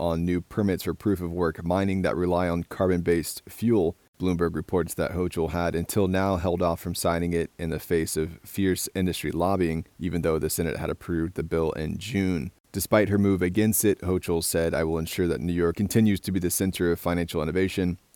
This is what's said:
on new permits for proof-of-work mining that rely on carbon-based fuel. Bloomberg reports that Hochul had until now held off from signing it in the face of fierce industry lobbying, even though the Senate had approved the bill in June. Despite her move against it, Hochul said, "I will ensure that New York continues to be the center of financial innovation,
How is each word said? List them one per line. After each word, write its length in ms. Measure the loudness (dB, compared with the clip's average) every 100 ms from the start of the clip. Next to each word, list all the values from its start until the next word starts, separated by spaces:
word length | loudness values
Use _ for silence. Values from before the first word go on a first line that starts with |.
on 240 | -2 0 0
new 160 | -2
permits 420 | -2 -2 0 0
for 100 | -4
proof-of-work 680 | -2 0 0 -2 -2 -2 -2
mining 380 | -2 0 0 0
that 160 | 0 0
rely 320 | 0 2 0
on 160 | -2 -4
carbon-based 760 | 0 2 2 2 2 0 -10 -14
fuel. 480 | -4 2 4 2 -2 _ -4
Bloomberg 360 | -2 0 0 -2
reports 380 | -2 -2 -2
that 200 | -2 -4
Hochul 360 | -2 -2 -2 -2
had 260 | 0 0 -2
until 320 | -2 0 2
now 300 | 2 2 0
held 240 | 0 0
off 180 | 0 0
from 140 | -4
signing 400 | -2 0 0 0
it 160 | 0 -2 -4
in 140 | -6
the 80 | -4
face 360 | 0 0 0 -2
of 240 | -4 -6 -10
fierce 420 | -2 0 0 -2
industry 380 | -2 -2 -2 -4
lobbying, 540 | 0 0 2 2 0 -6 -6
even 220 | -4 0
though 160 | 0 0
the 140 | 0
Senate 260 | -2 -2 -2
had 140 | -4
approved 420 | -6 -4 -2 -2
the 100 | -4
bill 280 | -4 0 0
in 260 | -2 -4 -6
June. 540 | -4 -2 0 0 -4 -10 _
Despite 380 | -6 2 2 4
her 80 | 4
move 240 | 4 4
against 420 | 2 2 2 4
it, 160 | 2 2
Hochul 420 | 0 -2 0 -2
said, 320 | 0 0 2 2
"I 80 |
will 160 | 0 0
ensure 280 | -2 -2 0
that 140 | 0
New 100 | 0
York 240 | 2 2 2
continues 440 | 2 4 4 2
to 100 | 0
be 80 | -2
the 120 | 0
center 400 | 0 -2 0 0
of 80 | 0
financial 420 | 0 -2 -2 -2
innovation, 560 | -2 0 0 0 -2 -2 _